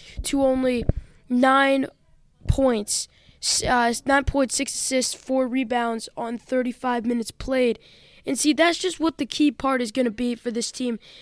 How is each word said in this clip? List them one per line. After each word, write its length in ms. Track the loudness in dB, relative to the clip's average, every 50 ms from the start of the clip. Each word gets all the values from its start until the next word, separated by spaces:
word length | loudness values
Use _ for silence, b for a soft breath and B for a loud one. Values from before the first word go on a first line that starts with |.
| B B B B -6
to 180 | -2 0 2 4
only 420 | 4 4 2 2 2 0 2 0 -2 B B B B B B B _
nine 580 | 2 4 4 6 6 6 4 4 4 2 0 -4 -6 _ _ _ _ _ _ _ _ _ -2 -2
points, 580 | 0 4 4 2 2 2 -2 -4 -4 -4 -6 b b b b b b b
s-, 220 | -4 -2 -2 0 0
uh, 320 | 2 2 2 2 2 0 -2 0
nine 200 | 2 2 4 2
point 260 | 2 2 2 0 0
six 240 | 0 -4 -4 -4 -4
assists, 400 | -6 -4 -2 0 0 0 -2 -6
four 320 | -8 -6 -2 0 0 0
rebounds 600 | 0 0 -2 -2 0 -2 -2 0 -2 -4 -4 -8 -10 -10
on 220 | -10 -8 -8 -8 -10
thirty-five 680 | -6 -4 -2 -2 -2 -2 -6 -6 -4 -4 -2 -2 -2
minutes 240 | -2 -2 -2 -2 -6
played. 480 | -8 _ -6 -2 0 2 2 2 0 -2 B B B B B B B B B
And 120 | -6 -4 0
see, 140 | 2 2 2
that's 240 | 4 2 2 2
just 240 | 0 -2 -4 -4 0
what 160 | -2 -2 -2
the 80 | -2 -6
key 260 | -6 -2 0 2 2
part 300 | 2 0 -2 -2 0 0
is 100 | -2 -2
gonna 200 | -2 0 0 0
be 240 | 0 -2 -4 -4 -4
for 160 | -4 -6 -6
this 200 | -4 -4 -6 -6
team. 280 | -6 -6 -4 -4 -4 -6 B B B B